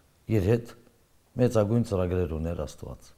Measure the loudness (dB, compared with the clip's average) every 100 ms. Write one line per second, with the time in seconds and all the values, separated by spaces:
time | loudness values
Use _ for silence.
0 | _ _ -2 0 2 0 -2 -18 -20 _
1 | _ _ _ 0 2 4 2 2 0 0
2 | 0 0 -2 -2 -4 -6 -8 -10 -14 -14
3 | -18